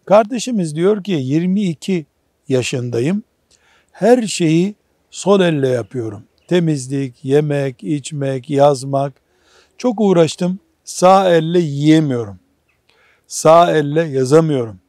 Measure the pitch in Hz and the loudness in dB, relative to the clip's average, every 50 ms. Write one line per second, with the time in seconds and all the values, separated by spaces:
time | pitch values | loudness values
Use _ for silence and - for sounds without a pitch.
0 | _ - 185 214 226 208 262 233 - 254 247 208 175 160 147 156 170 196 214 208 | _ 2 2 2 2 2 -4 -8 -6 -4 -4 -4 -4 -4 -4 -2 0 0 0 0
1 | 175 202 185 151 131 127 139 160 175 180 190 208 208 180 160 - - - 190 175 | -2 -4 -4 -4 -2 -2 -2 -2 0 0 -2 0 -2 -4 -4 -6 -6 -4 -4 -4
2 | 147 - _ _ _ _ _ _ _ - 135 127 117 - - 131 120 123 120 117 | -4 -8 _ _ _ _ _ _ _ -2 -2 -2 -2 -2 -6 -6 -6 -4 -4 -2
3 | 120 151 196 208 - _ _ _ _ _ _ _ _ _ _ _ _ _ _ - | -2 -2 -2 -4 -6 _ _ _ _ _ _ _ _ _ _ _ _ _ _ -4
4 | 185 220 247 254 226 180 - - 175 156 160 165 180 202 214 - _ _ _ _ | 2 2 2 2 2 -4 -4 -2 0 0 2 2 0 -2 -4 -10 _ _ _ _
5 | _ _ - - - 185 202 196 180 175 160 143 135 131 127 120 113 - - 127 | _ _ -18 -8 0 0 2 2 2 0 0 0 -2 -2 -2 -2 -4 -6 -8 -8
6 | 113 110 104 104 - _ _ _ _ _ 170 180 170 160 151 139 127 127 143 139 | -8 -8 -10 -14 -18 _ _ _ _ _ 0 0 0 0 -2 -4 -6 -8 -6 -6
7 | 139 131 123 _ - 135 135 147 156 147 143 143 139 135 127 - - 190 156 147 | -6 -8 -10 _ -6 0 0 0 0 0 -2 -4 -4 -4 -6 -10 -8 -6 -6 -6
8 | 131 - 160 143 139 135 135 131 120 - 147 139 143 147 143 127 135 139 139 139 | -6 -10 -10 -6 -6 -6 -6 -6 -6 -4 0 4 4 4 4 0 -4 -6 -4 -4
9 | 139 143 135 _ _ _ _ _ _ _ _ _ _ _ _ _ - 254 226 196 | -4 -6 -8 _ _ _ _ _ _ _ _ _ _ _ _ _ -4 -4 -2 0
10 | 220 196 185 170 165 143 - - 180 175 185 190 - _ _ _ _ - - - | 2 2 4 4 4 2 0 -4 -4 -4 -4 -6 -10 _ _ _ _ -16 -6 2
11 | 180 180 190 190 196 185 175 165 160 160 175 180 175 151 139 139 147 151 156 160 | 4 6 6 6 4 4 2 2 0 2 0 0 0 0 -2 0 4 4 4 4
12 | 156 143 131 120 113 101 98 92 _ _ _ _ _ _ _ _ _ _ _ _ | 4 0 -2 -4 -6 -8 -12 -18 _ _ _ _ _ _ _ _ _ _ _ _
13 | _ _ _ _ _ _ - - - 156 160 170 175 175 160 156 147 143 147 160 | _ _ _ _ _ _ -14 -2 4 6 6 6 6 4 2 0 -2 0 -2 -2
14 | 170 156 135 135 131 127 143 160 165 156 147 131 120 110 101 92 _ | -2 -2 -2 -2 0 4 4 4 4 4 0 -2 -4 -6 -10 -18 _